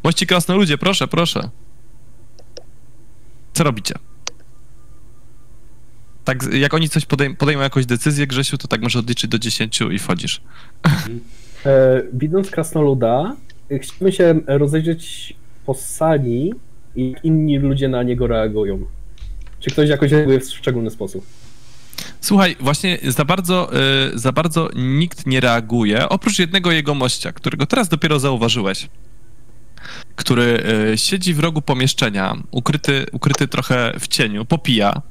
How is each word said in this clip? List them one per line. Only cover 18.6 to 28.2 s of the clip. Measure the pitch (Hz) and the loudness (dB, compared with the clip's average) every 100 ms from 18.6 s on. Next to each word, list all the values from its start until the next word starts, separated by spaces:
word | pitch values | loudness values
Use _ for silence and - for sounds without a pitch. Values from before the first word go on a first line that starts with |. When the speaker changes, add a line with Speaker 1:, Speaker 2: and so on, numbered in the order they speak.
| 101 95 - - - - - - - - | 0 -2 -6 -10 -12 -12 -10 -10 -10 -6
Speaker 3:
Czy | - | -2
ktoś | - 151 | 2 4
jakoś | 143 143 | 4 4
reaguje | 151 147 131 | 4 6 2
w | 131 | 2
szczególny | - - 123 110 | -6 -2 -2 -4
sposób? | - 98 95 - - - - - - - - - - | -6 -8 -8 -12 -14 -14 -14 -14 -14 -12 -12 -12 -8
Speaker 1:
Słuchaj, | - 196 185 - | 2 4 4 2
właśnie | 131 151 185 180 | 0 2 0 0
za | 135 127 143 | 0 0 2
bardzo, | 185 175 185 - | 2 2 0 2
e, | 135 135 135 135 113 | 2 4 4 2 0
za | 113 | 0
bardzo | 151 165 160 160 123 | 2 0 0 -2 -2
nikt | 127 139 175 - - | 0 2 0 -2 0
nie | 131 | 2
reaguje, | 123 117 110 120 107 107 - | 4 2 2 2 4 2 2
oprócz | 196 226 202 | 2 2 2
jednego | 170 190 175 | 2 2 2
jego | 160 147 143 | 2 0 0
mościa, | 127 - - | 0 0 -6
którego | - - - 143 | -4 -6 -2 0
teraz | 247 190 | 2 2
dopiero | 156 165 | 2 2
zauważyłeś, | 147 | 2